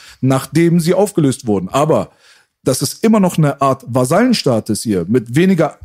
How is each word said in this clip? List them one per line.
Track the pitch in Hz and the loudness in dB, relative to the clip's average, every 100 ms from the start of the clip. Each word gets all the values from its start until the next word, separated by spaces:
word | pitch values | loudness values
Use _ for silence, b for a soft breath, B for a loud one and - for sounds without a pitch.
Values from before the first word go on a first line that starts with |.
| B B | B B
nachdem | 131 131 - 151 170 175 | 0 0 0 0 2 2
sie | 160 | 0
aufgelöst | 175 202 - 139 120 117 | 0 0 0 0 -2 -2
wurden. | 98 90 | -4 -2
Aber | 131 156 123 85 b b b b _ | -2 0 0 -2 b b b b _
dass | - 127 | -4 -2
es | 139 - | -4 -2
immer | 226 220 | 2 2
noch | 180 - | 2 2
eine | 147 135 | 0 0
Art | 135 131 - | -2 -2 -2
Vasallenstaat | 123 127 170 254 220 147 113 - | -2 0 2 2 0 0 -2 -2
ist | 104 | -6
hier, | 113 92 85 | -2 -2 0
mit | 120 117 | -2 0
weniger | 127 185 180 165 - | 0 2 2 0 -4